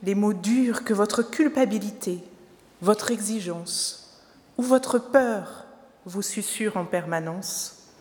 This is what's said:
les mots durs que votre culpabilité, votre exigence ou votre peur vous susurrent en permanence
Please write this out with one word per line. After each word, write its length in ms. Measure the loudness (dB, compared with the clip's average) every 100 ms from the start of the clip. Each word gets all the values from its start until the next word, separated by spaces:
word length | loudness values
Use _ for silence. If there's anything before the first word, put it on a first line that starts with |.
les 100 | 2
mots 180 | 4 4
durs 520 | 2 2 4 4 2
que 100 | 0
votre 300 | 2 4 2
culpabilité, 960 | 0 2 2 4 2 2 -4 -6 -4 -4 -8 -20 -20 -20 _ _
votre 280 | 2 2 2
exigence 1120 | -2 -2 -4 -4 -8 -6 -4 -4 -6 -18 -20 _ -20 _ -6
ou 40 |
votre 380 | 4 4 4 0
peur 680 | 0 -2 0 -2 -6 -14 -18 -20 -20 _
vous 180 | -12 -8
susurrent 540 | -6 -6 -6 -4 -2 -2
en 80 |
permanence 1040 | -2 -2 -2 -4 -4 -6 -6 -6 -8 -12 -20 -20